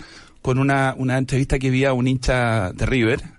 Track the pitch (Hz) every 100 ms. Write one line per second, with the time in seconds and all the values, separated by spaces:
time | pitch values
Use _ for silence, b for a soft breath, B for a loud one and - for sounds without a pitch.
0 | B B B B - 131 135 139 131 127
1 | 131 131 135 131 139 143 131 127 135 127
2 | 127 131 135 127 120 113 92 - 113 131
3 | 113 143 -